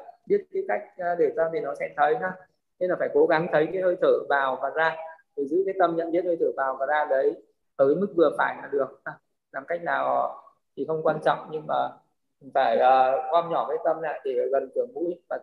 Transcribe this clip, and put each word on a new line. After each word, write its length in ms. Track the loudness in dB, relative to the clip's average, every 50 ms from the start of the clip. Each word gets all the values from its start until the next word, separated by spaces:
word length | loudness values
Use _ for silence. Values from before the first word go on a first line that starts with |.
| -8 -18 -20 _ _
Biết 140 | 0 0 0 0 _ -6
cái 100 | -6 -4
cách, 140 | -2 -4 -4 -6 -10 _
ờ, 180 | -6 -4 -4 0 0
để 100 | 0 0 2
tâm 120 | 0 -2 -2 -2
thì 60 | -4
nó 140 | -6 -6 -6 -6
sẽ 100 | -8 -6 0
thấy 180 | 0 2 2 2 0
ha. 100 | -2 -6 -8 -8 -16 _ _ _ _ _ _ -4
Nên 100 | -2 -2
là 60 | 0 -2
phải 100 | -2 0 4
cố 120 | 4 4
gắng 220 | 6 4 2 2 2
thấy 160 | 2 2 2 2 -2
cái 80 | -2
hơi 140 | 0 0 0 2
thở 120 | 4 4 4 2 2 0
vào 300 | 0 2 2 0 -2 -2
và 80 | -4 -4 -2
ra, 200 | 0 0 0 -2 -4 -12 -14 -16 -20 _ _ -8
rồi 120 | -6 -4
giữ 160 | -2 0 0 0
cái 100 | 0 0 0
tâm 160 | 0 2 2
nhận 160 | -2 -2 -2
biết 140 | -2 -2 0
hơi 120 | 0 0 0
thở 80 | 0 -2 0
vào 200 | -2 -2 -2 -2 -4
và 60 | -2
ra 200 | 0 0 0 2 2
đấy 240 | 2 2 2 0 0 -2 -14 _ _ _ _ _ _
ở 120 | 2 4
cái 80 | 4 4
mức 180 | 2 0 -2 2
vừa 180 | 4 4 4 4
phải 180 | 0 -2 -2 -2 -6
là 80 | -10 -6
được. 300 | -2 -2 -4 -4 -6 _ -14
À, 100 | -14 -14 -14 _ _ _ _ _ _
làm 120 | -12 -12 -6
cách 160 | -6 -6 -6 -4
nào 520 | -2 -2 0 0 0 0 0 0 -2 -6 -10 -18 -20 _ _ _ _ -8
thì 80 | -8 -4
không 160 | -4 -4 -2 0
quan 160 | 0 0 2 0
trọng, 220 | 0 0 0 -4 -10
nhưng 160 | -10 -10 -6
mà 220 | -4 -2 -2 -2 -2 -6 -14 _ _ _ _ _ _ _ _ -14 -4 0
phải, 240 | 0 2 2 4
ờ, 340 | 4 6 6 6 6 6 4 2 0 0 2
gom 180 | 0 0 0 2
nhỏ 140 | -2 -2 -2 -2
cái 80 | -4 -2 0
tâm 160 | 0 -2 0
lại 200 | -4 -6 -8 -6 -6
để 120 | -4 -2
ở 80 | -2 0 0
gần 180 | 0 -2 -2 -2 -4
cửa 100 | -4 -4 -4 -4
mũi 220 | -6 -4 -4 -6 -8 _ -8
và 100 | -8 -8